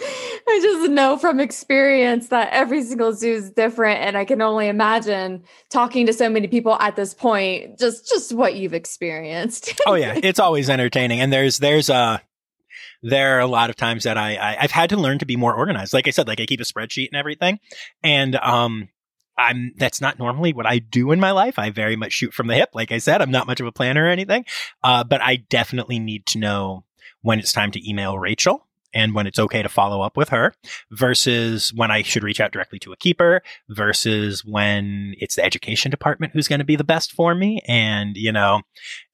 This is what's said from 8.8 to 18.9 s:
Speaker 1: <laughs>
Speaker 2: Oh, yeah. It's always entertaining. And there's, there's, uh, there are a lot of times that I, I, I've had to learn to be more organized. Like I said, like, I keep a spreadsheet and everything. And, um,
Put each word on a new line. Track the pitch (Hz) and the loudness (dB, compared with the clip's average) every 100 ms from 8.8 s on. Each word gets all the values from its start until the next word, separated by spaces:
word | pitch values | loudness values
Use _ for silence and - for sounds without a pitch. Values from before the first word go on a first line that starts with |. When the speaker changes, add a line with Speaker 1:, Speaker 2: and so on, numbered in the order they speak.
| 170 - 170 156 160 165 208 - - - | -8 -8 -8 -8 -8 -6 -6 -6 -8 -2
Speaker 1:
<laughs> | - | 2
Speaker 2:
Oh, | |
yeah. | 185 127 110 | 2 2 0
It's | 190 185 | 0 2
always | 190 156 135 | 2 2 0
entertaining. | 131 123 135 123 120 | 0 0 0 0 0
And | 135 | 2
there's, | 135 135 - | 2 2 2
there's, | 143 151 147 | 4 4 4
uh, | 131 117 110 - _ _ _ _ - - - | 2 2 0 -8 _ _ _ _ -20 -20 -16
there | 117 135 135 131 | -2 2 4 2
are | |
a | 127 | 2
lot | 120 117 | 2 0
of | 113 | 0
times | 117 117 | -2 -2
that | 120 110 | -2 -2
I, | 107 104 | -2 -2
I, | 104 107 | -4 0
I've | 143 | 0
had | 165 170 | 2 2
to | 208 | 2
learn | 143 139 | 0 0
to | 135 | -2
be | 123 | 0
more | 120 | 0
organized. | 113 156 113 95 | 0 -2 -2 0
Like | 131 135 | 0 2
I | |
said, | 131 123 | 0 0
like, | 107 | -4
I | 110 | -4
keep | 131 | -4
a | |
spreadsheet | 113 - 113 - 131 | -6 -8 -8 -8 -6
and | 143 | -6
everything. | 143 156 175 208 _ - - _ | -6 -2 -2 -2 _ -20 -20 _
And, | 160 147 135 127 | 2 2 2 0
um, | 123 120 120 110 98 | 2 2 0 -2 -10